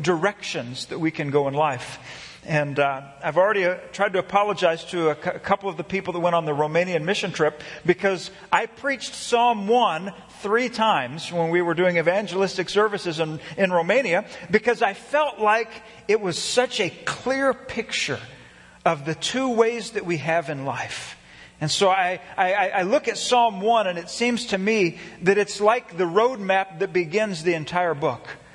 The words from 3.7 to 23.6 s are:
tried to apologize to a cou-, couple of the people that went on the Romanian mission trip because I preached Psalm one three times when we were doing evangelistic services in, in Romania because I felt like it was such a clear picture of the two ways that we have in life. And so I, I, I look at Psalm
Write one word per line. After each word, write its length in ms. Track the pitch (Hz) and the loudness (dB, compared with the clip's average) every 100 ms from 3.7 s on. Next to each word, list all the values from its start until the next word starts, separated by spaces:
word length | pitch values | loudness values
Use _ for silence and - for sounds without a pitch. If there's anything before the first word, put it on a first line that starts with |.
| - - | -2 -8
tried 220 | - 202 | -2 0
to 60 | 190 | 0
apologize 640 | 196 196 208 175 175 165 - | 0 2 2 2 2 0 -4
to 240 | 180 160 | 0 0
a 60 | 147 | 0
cou-, 220 | 180 - | -4 -6
couple 320 | - 196 196 | -2 -2 -2
of 80 | 165 | -6
the 60 | |
people 300 | 156 190 185 | -6 -4 -4
that 80 | 170 | 0
went 120 | 175 | 2
on 120 | 170 156 | 2 0
the 80 | |
Romanian 500 | 147 151 165 185 170 | 0 2 2 0 0
mission 280 | 160 202 196 | 0 -2 -4
trip 300 | - 151 - - - 160 | 2 0 0 -10 -2 0
because 460 | 175 196 185 - - - | 2 2 0 -6 -16 0
I 140 | 175 226 | 0 0
preached 480 | - 277 262 - | -4 -4 -4 -6
Psalm 540 | - - 240 240 220 196 | -10 0 4 4 2 2
one 440 | 247 214 160 196 - - - | 4 4 0 -6 -12 -18 -10
three 280 | 202 226 247 | 0 0 0
times 640 | 240 220 160 123 156 - | 0 2 2 -2 -8 -6
when 200 | 175 165 | -2 2
we 100 | 175 | 2
were 140 | 170 165 | 2 2
doing 220 | 180 170 | 2 4
evangelistic 680 | 160 190 202 185 190 190 175 | 2 2 0 0 0 -2 0
services 520 | 202 214 202 180 160 | 2 2 0 -4 -4
in, 200 | 151 156 - 151 | -4 -6 -8 -2
in 120 | 180 | 2
Romania 540 | 180 170 240 226 170 214 - 170 | 2 4 2 2 0 -2 -10 0
because 320 | 208 240 233 | 2 2 2
I 140 | 208 196 | 0 0
felt 420 | - 285 294 202 | -2 0 0 2
like 320 | 208 226 226 - - - - | 2 2 0 -10 -20 -8 0
it 120 | 214 | 0
was 160 | 190 - | 0 -4
such 440 | - - 247 - | 0 0 0 0
a 100 | 175 - - | -4 -4 -6
clear 480 | - 240 269 269 | -4 -2 2 2
picture 640 | 254 - 233 220 - - 113 - - - - - - | 0 -6 -8 -6 -4 -4 -6 -8 -20 -20 -20 -20 -2
of 220 | - 156 143 | 0 0 -2
the 80 | |
two 360 | 156 - 254 269 | -4 -4 -2 2
ways 420 | 226 226 233 190 | 2 2 0 -6
that 160 | 208 170 | -6 -4
we 100 | 165 | -4
have 320 | 147 170 151 | 0 -2 -2
in 160 | 143 139 | -6 -6
life. 520 | 120 - - - - - - - - | -6 -8 -10 -12 -16 -20 -20 -20 -6
And 100 | 156 | -4
so 200 | - 202 | 2 4
I, 320 | 190 180 185 - - | 4 0 -2 -6 0
I, 340 | 185 202 185 | 2 2 2
I 120 | 196 | 0
look 260 | 185 285 233 | 2 2 0
at 120 | 196 | -4
Psalm 420 | - 247 233 190 | 2 4 4 2